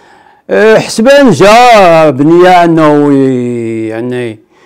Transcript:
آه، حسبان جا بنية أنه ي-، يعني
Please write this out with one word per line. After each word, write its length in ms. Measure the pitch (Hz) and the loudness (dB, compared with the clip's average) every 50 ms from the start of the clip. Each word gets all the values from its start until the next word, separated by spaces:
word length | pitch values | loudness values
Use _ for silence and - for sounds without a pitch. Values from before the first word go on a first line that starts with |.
| _ _ _ _ _ _ _ _ _ - | _ _ _ _ _ _ _ _ _ -6
آه، 280 | 190 196 208 220 220 - | -4 -2 0 0 0 0
حسبان 520 | - - - - 220 262 277 285 285 247 | -2 -4 -6 -2 0 2 2 2 2 2
جا 800 | 170 123 180 202 214 240 247 247 233 208 190 170 165 160 160 151 | 2 2 2 2 4 4 4 4 4 2 2 2 2 2 0 0
بنية 540 | 135 123 143 156 170 175 180 180 185 175 175 | 0 0 0 2 2 2 2 4 2 2 2
أنه 480 | 170 165 160 156 151 147 147 147 143 | 0 0 0 0 0 0 0 0 0
ي-، 760 | 139 135 135 135 131 123 123 120 120 120 117 113 113 113 110 110 | 0 0 0 -2 -2 -4 -6 -6 -8 -8 -8 -8 -8 -8 -8 -8
يعني 500 | 110 113 120 123 123 123 120 113 107 107 _ _ _ _ _ | -10 -10 -10 -8 -8 -8 -10 -10 -12 -16 _ _ _ _ _